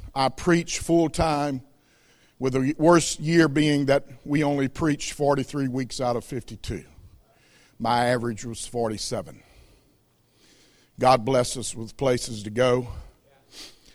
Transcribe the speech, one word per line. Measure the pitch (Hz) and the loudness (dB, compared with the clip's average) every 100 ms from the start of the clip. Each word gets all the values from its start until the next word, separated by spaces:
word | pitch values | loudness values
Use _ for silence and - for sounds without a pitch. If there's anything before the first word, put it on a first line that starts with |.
| - | -8
I | 139 135 | -2 -2
preached | - - 170 170 - | 0 2 2 2 -6
full-time, | - 170 160 - 165 147 147 131 - _ _ _ _ _ _ - | 0 2 2 0 0 0 -2 -4 -10 _ _ _ _ _ _ -6
with | 131 | -2
the | 131 131 151 | 0 0 4
worst | 156 170 - - | 6 6 4 -4
year | 151 170 156 | 2 4 4
being | 143 151 143 135 | 4 2 2 2
that | 139 - - 143 | 2 0 -14 -4
we | 147 | 0
only | 143 143 135 | 0 0 -2
preached | - 160 139 - | -2 -2 -2 -4
forty-three | - 143 143 123 147 135 | -2 0 0 -2 -4 -4
weeks | 131 127 - | -4 -6 -4
out | 123 120 | -2 -2
of | - | -4
fifty-two. | 131 - 110 - 98 - - - - _ _ _ _ _ - | -10 -10 -12 -8 -8 -10 -20 -20 -20 _ _ _ _ _ -6
My | 113 120 123 | 0 2 2
average | 127 117 107 | 0 -2 -8
was | 123 110 - | -10 -12 -8
forty-seven. | 120 113 104 - 110 82 60 _ - - _ _ _ _ _ _ _ _ _ _ _ _ - | -4 -4 -4 -6 -8 -8 -16 _ -20 -20 _ _ _ _ _ _ _ _ _ _ _ _ 0
God | 127 127 | 4 4
blessed | 110 131 123 127 | 4 0 0 -4
us | 110 | -10
with | 117 113 - | -10 -12 -2
places | 135 123 - 110 | 0 0 -2 -10
to | 104 | -6
go. | 107 127 123 123 - - _ _ _ _ - - - _ | 0 2 2 -2 -12 -16 _ _ _ _ -20 -20 -20 _